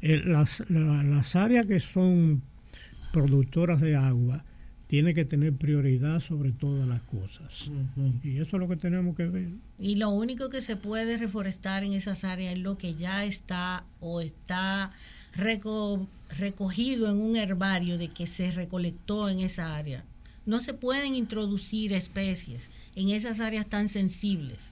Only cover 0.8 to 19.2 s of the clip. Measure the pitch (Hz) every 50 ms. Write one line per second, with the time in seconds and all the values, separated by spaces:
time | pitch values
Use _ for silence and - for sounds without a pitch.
0.8 | 156 156 147 147 143 143 147 143 135 - - 180 196 226 247 240 233 190 196 180
1.8 | - - - 190 185 185 180 175 170 160 151 135 - - - - - - - -
2.8 | - - - - - - - 165 139 139 135 139 131 135 - 165 170 175 175 147
3.8 | 151 160 151 143 135 135 127 120 120 120 127 147 - - - - - - - -
4.8 | - - - 143 147 170 165 160 160 127 - 147 147 160 147 131 156 147 151 147
5.8 | 135 135 131 127 123 147 160 170 - - 165 147 143 135 123 - - 143 143 139
6.8 | 135 127 120 120 - - - 107 95 98 - - 160 139 - - - 143 147 139
7.8 | 135 135 135 135 135 135 123 120 - 151 131 135 160 156 - 190 180 175 180 160
8.8 | - 175 170 185 180 180 165 147 175 170 175 185 185 175 175 214 - - - -
9.8 | 190 196 208 202 220 214 202 202 220 240 262 233 269 262 262 262 226 - 226 196
10.8 | 196 208 214 220 226 226 233 226 233 220 190 214 196 196 180 - - 190 190 196
11.8 | 202 202 196 196 185 202 190 180 - 190 185 180 185 185 180 185 180 190 196 190
12.8 | - 175 165 151 170 180 190 196 202 208 190 - - - 185 180 180 180 185 180
13.8 | 180 - - - - 165 170 170 170 156 - - - - - 185 190 190 190 196
14.8 | 196 190 - - - - - - - - - 165 185 220 226 208 196 214 214 214
15.8 | 208 208 202 190 190 196 - - - - - 139 196 202 196 - 202 190 185 -
16.8 | 240 262 269 240 220 214 202 202 214 220 226 226 214 190 196 180 190 196 190 180
17.8 | 180 175 175 170 170 165 170 - 175 170 - - 180 180 170 175 180 175 185 185
18.8 | 175 170 170 - - - 208 214